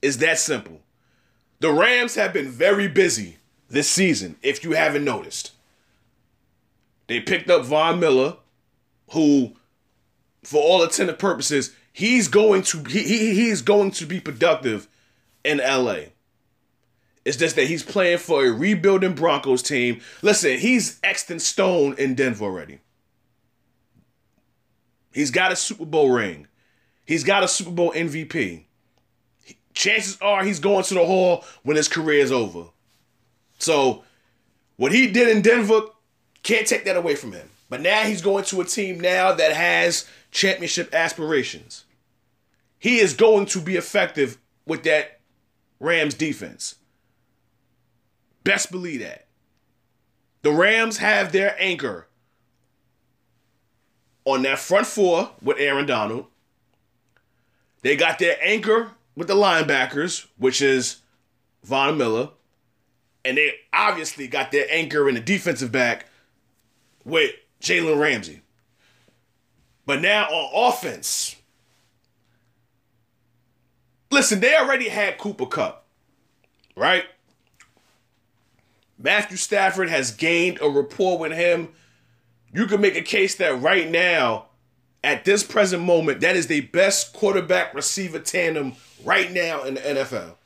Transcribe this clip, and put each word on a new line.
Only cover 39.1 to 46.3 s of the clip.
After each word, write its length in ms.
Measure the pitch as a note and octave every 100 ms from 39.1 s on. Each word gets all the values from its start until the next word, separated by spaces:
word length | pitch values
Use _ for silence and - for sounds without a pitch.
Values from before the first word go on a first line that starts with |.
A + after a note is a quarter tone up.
| F#3 F#3
that 180 | E3+ D#3
has 560 | D3+ F3 E3+ F3 E3+ - - _
championship 600 | - G3 F3+ E3+ - C3+ D#3
aspirations. 880 | E3 E3 D#3 D#3 A#2 E2 - - _ _ _ _ _ _ _ _ _ _
He 200 | A3+ A#3+
is 140 | G3
going 340 | A#2+ A3+ A3 G3
to 120 | F#3+
be 160 | E3 F#3
effective 600 | - G3+ F3+ - C3+ A#2 _ _ -
with 180 | D#3+
that 360 | D#3+ D3+ - _ _ _ _ _ _ _
Rams 340 | D3 E3+ D#3
defense. 600 | - D#3